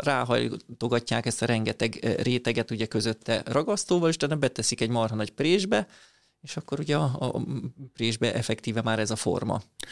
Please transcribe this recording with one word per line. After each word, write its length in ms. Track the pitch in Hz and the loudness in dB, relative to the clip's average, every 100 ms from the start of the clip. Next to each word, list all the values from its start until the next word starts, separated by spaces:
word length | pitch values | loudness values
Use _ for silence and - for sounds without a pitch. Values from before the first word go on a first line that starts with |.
ráhajtogatják 1200 | 147 131 123 120 120 - - 120 123 120 - 117 117 | 2 0 2 2 0 -4 -12 -6 0 0 2 0 0
ezt 160 | - | 0
a 40 | 120 | 2
rengeteg, 500 | 113 110 113 117 110 | 2 2 0 -2 0
eh, 140 | 117 104 | 0 2
réteget 560 | 120 123 120 117 113 | 2 0 2 0 0
ugye 140 | 110 110 | -2 -2
közötte 560 | - 117 110 - 110 104 | 0 0 -2 -2 -2 0
ragasztóval, 640 | 127 165 202 - 180 165 | 0 2 0 2 2 4
és 60 | 165 | 2
utána 200 | 147 151 | 0 2
beteszik 460 | 135 - - 127 | 0 0 -2 0
egy 80 | 113 | 0
marha 260 | 120 113 107 | 2 0 0
nagy 160 | 107 | -4
présbe, 560 | - 151 185 190 214 202 - - _ _ _ | -2 2 2 4 0 0 -8 -20 _ _ _
és 160 | 147 - | -12 -10
akkor 220 | - 143 | -6 -4
ugye 160 | 147 147 | 0 2
a, 180 | 147 127 | 2 0
a, 60 | 127 | -2
a 160 | - - 135 127 - 135 | -2 -4 -4 -6 -10 -14
présbe 400 | - 117 113 120 | -2 -2 2 0
effektíve 480 | - 120 113 - 110 | 0 -2 -2 -2 -2
már 180 | 113 110 | 0 0
ez 120 | 107 | 0
a 40 | 107 | -2
forma 460 | - 90 101 104 - - - | 0 0 0 -4 -6 -16 -16